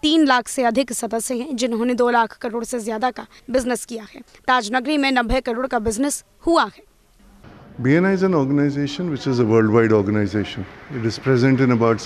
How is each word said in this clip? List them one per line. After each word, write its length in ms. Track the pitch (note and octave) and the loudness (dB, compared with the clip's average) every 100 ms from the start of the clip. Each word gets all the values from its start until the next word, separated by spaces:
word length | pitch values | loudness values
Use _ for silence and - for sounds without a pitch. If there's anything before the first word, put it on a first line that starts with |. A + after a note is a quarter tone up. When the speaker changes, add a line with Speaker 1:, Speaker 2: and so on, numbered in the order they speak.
Speaker 1:
तीन 240 | D4+ D#4+ D4 | 0 2 4
लाख 220 | B3+ A#3 | 2 -2
से 160 | - | -2
अधिक 300 | A#3+ A#3 C#4 | -2 0 -2
सदस्य 420 | A#3+ A3+ A3+ - B3 | -4 -6 -6 -6 -6
हैं, 200 | C#4 B3+ | -6 -4
जिन्होंने 380 | B3 A3+ A#3+ | -2 -2 -2
दो 160 | A#3+ A#3+ | 0 2
लाख 280 | A#3+ A3+ - | 2 0 -4
करोड़ 260 | A#3+ A3+ | -8 -8
से 160 | A3+ B3 | -8 -8
ज्यादा 320 | G#3+ A3 B3+ | -6 -4 -4
का 160 | - - - - | -6 -14 -18 -4
बिजनेस 360 | B3 B3 A#3+ - | -2 0 -4 -6
किया 180 | A3+ | -14
है। 180 | G#3 - A#3+ - - | -14 -20 -20 -8 -2
ताजनगरी 500 | B3+ G#3 B3+ B3 D4+ | 0 0 -2 0 0
में 140 | C4+ | 2
नब्बे 300 | C4 A#3 B3+ | 0 0 -2
करोड़ 260 | B3 A#3 C4 | -2 -4 -2
का 120 | B3 | -2
बिजनेस 460 | A3 G#3+ C#4 - - _ - | -2 -2 -2 -4 -10 _ 0
हुआ 160 | E4+ | 2
है। 200 | A3 - - _ _ _ - - - - - - | 2 -4 -20 _ _ _ -20 -20 -20 -20 -18 -4
Speaker 2:
B 180 | B2+ D#3 | 2 4
N 60 | F#3 | 4
I 120 | F#3+ | 2
is 100 | F#3+ | 2
an 60 | E3+ | 2
organization 800 | C3+ C#3+ C#3+ C#3 C#3+ - F3+ C#3 | 2 2 0 0 -4 -4 -6 -4
which 180 | - | -2
is 60 | B2 | 2
a 60 | A2+ | 4
worldwide 500 | A2+ A2 A2+ A2+ G#2+ | 4 4 4 4 4
organization. 560 | G2 G#2+ G2+ G#2 F#2+ - F#2+ - - C3+ | 2 0 0 -2 -4 -6 -12 -14 -14 -6
It 60 | A2 | -4
is 140 | - | -4
present 380 | - C3 C3 C3 | 0 2 4 4
in 200 | C3 A#2+ | 4 4
about 180 | A2+ A2 | 2 2